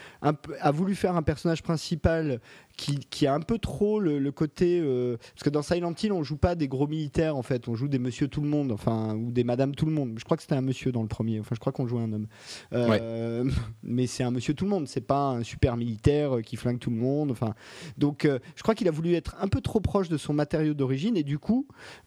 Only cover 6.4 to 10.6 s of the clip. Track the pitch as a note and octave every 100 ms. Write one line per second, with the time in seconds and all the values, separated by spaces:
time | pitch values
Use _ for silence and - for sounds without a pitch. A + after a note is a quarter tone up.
6.4 | F3+ F3 C#3 C3 D3 D#3 D3 - D#3+ C#3+
7.4 | A#2 B2+ A#2+ A2+ C#3+ C3+ B2 - C#3+ D3+
8.4 | D3 D3 C#3 G2+ - A2+ A2 G#2+ A#2+ A#2+
9.4 | A#2+ B2 C3+ C#3 D#3 D#3 B2+ A2+ - E3
10.4 | - C#3